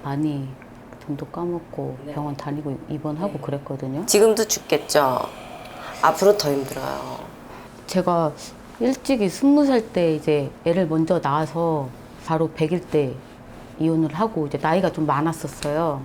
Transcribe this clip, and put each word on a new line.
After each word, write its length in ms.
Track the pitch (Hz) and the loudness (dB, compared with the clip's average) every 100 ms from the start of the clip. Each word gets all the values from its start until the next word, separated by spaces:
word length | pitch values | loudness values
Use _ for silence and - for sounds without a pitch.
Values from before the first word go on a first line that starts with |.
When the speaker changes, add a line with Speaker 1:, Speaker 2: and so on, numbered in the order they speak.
Speaker 1:
많이 440 | 143 139 156 143 135 131 - - - - - | -4 -2 0 -2 -6 -10 -16 -20 -18 -18 -8
돈도 200 | 143 151 | -8 -6
까먹고 680 | - 175 175 165 - 139 131 143 | -6 -4 -6 -6 -8 -8 -8 -10
Speaker 2:
네. 80 | |
Speaker 1:
병원 220 | 147 147 143 | -6 -6 -6
다니고 400 | - 143 147 131 - | -6 -6 -6 -8 -8
입원하고 440 | 151 151 151 196 | -6 -6 -4 -4
Speaker 2:
네. 60 | 156 | -6
Speaker 1:
그랬거든요. 680 | - 139 139 135 131 135 196 | -6 -6 -6 -8 -6 -6 2
Speaker 2:
지금도 420 | 214 220 202 - | 6 6 4 0
죽겠죠? 720 | - - 147 - 151 139 123 - - - - - - - - | -2 0 -2 4 4 4 2 -2 -8 -14 -16 -16 -14 -14 2
앞으로 340 | 156 160 190 202 | 2 6 6 6
더 140 | 147 | 4
힘들어요. 680 | 139 131 135 135 139 131 127 - - - - - - - | 0 -2 -6 -6 -6 -8 -10 -12 -16 -18 -18 -18 -18 -4
Speaker 1:
제가 440 | 185 180 170 160 143 - - - - | 0 2 2 2 -2 -14 -16 -18 -2
일찍이 500 | 240 269 - 269 202 | 0 0 0 2 2
스무 360 | - 277 285 285 | 4 6 6 6
살 160 | 254 226 | 4 2
때 220 | - 170 156 | 2 2 2
이제 340 | 151 147 139 - 165 | 2 2 0 -2 0
애를 220 | 170 175 | 2 4
먼저 320 | 160 160 175 | 2 4 2
낳아서 680 | 147 143 156 156 170 156 131 123 - - - | 2 0 0 0 0 0 -2 -8 -18 -16 -2
바로 240 | 160 160 | 0 0
백일 280 | - 160 175 | 0 0 0
때 320 | - 156 135 127 - - - - - - | 0 0 0 -4 -14 -20 -20 -18 -18 -2
이혼을 340 | 160 165 156 | 2 4 2
하고 320 | 156 220 220 147 | 2 0 0 -2
이제 140 | 143 | 0
나이가 320 | 156 170 185 | 2 2 2
좀 160 | 160 151 | 0 0
많았었어요. 920 | 139 156 160 - - 147 147 165 139 | 2 0 -2 -6 -6 -2 0 0 -2